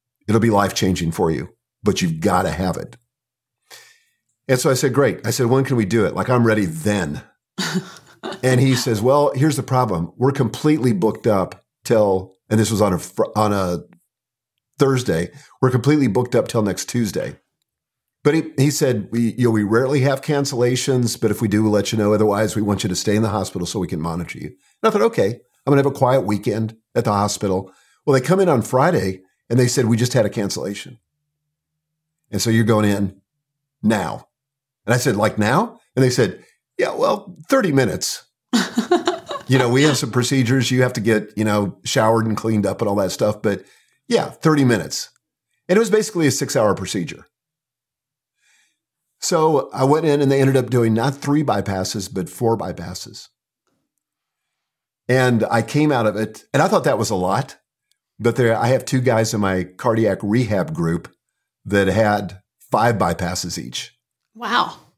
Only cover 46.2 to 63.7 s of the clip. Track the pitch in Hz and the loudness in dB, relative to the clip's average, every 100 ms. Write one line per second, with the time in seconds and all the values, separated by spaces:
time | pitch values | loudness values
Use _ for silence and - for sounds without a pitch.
46.2 | 151 - - 131 107 90 90 101 82 78 | 0 0 -2 0 0 -2 -4 -6 -6 -10
47.2 | - _ _ _ _ _ _ _ _ _ | -20 _ _ _ _ _ _ _ _ _
48.2 | _ _ _ _ _ _ _ _ _ _ | _ _ _ _ _ _ _ _ _ _
49.2 | - 170 160 143 - 120 135 156 160 147 | -2 2 2 2 -2 0 2 2 2 2
50.2 | 139 139 135 135 110 123 113 113 127 117 | 2 4 4 2 2 0 2 2 0 -4
51.2 | 139 147 139 101 95 95 92 107 95 95 | -2 0 0 -2 -2 -4 -4 -6 -6 -8
52.2 | 85 - 117 113 85 90 87 92 - - | -8 -6 -4 -2 -6 -10 -12 -14 -16 -18
53.2 | - _ _ _ _ _ _ _ _ _ | -20 _ _ _ _ _ _ _ _ _
54.2 | _ _ _ _ _ _ _ _ - 127 | _ _ _ _ _ _ _ _ 0 2
55.2 | 127 117 - 117 113 147 151 131 110 101 | 4 2 2 0 0 0 2 2 0 0
56.2 | 110 - - 139 185 208 139 110 107 98 | -6 -8 -4 0 2 2 2 0 -2 -2
57.2 | 90 104 139 - _ _ _ _ _ - | 0 -2 -4 -14 _ _ _ _ _ -4
58.2 | 110 117 120 113 117 131 - 131 123 113 | -2 2 2 2 2 0 0 -2 2 0
59.2 | 113 107 101 95 87 - 127 113 107 95 | 0 0 0 0 -4 -4 -2 2 0 0
60.2 | 101 113 117 101 82 80 82 85 - _ | -2 0 0 -2 -2 -2 -2 -4 -8 _
61.2 | _ _ _ _ - 101 95 95 107 104 | _ _ _ _ -2 0 2 2 2 0
62.2 | 98 - _ _ - 110 120 107 87 85 | -4 -12 _ _ -4 0 2 0 -2 -2
63.2 | 87 90 87 85 60 | -6 -6 -8 -10 -10